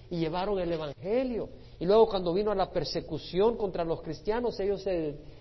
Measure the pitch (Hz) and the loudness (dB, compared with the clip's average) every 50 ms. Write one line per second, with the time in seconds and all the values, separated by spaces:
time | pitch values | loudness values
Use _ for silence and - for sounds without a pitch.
0 | - - 180 170 165 156 160 180 185 208 208 190 180 170 170 156 156 147 135 - | -12 -6 -2 -2 -2 0 0 -2 -2 0 0 0 0 -2 -2 -2 -4 -6 -8 -8
1 | - 185 220 254 269 254 240 202 135 - - - - - - - 165 180 202 226 | -4 0 0 0 0 0 -2 -4 -6 -6 -10 -16 -18 -16 -10 -4 2 6 8 8
2 | 226 220 196 190 180 175 165 196 214 214 208 190 180 180 - 180 151 - - 170 | 8 6 4 0 0 2 2 2 2 2 2 0 0 0 0 -2 -2 -2 -4 -4
3 | 143 - 165 139 - - - 180 202 233 233 - 220 190 156 175 170 165 160 - | -4 -4 -6 -8 -6 -4 2 4 4 4 4 2 -2 -4 -2 -2 -2 0 -2 -4
4 | - 165 151 - - 208 214 240 247 226 - - 190 202 202 185 - 196 185 170 | -4 -8 -10 -6 -2 -2 0 0 0 -2 -2 -2 0 0 0 0 0 0 0 0
5 | 156 147 143 - - - - - | 0 -2 -4 -6 -12 -16 -18 -18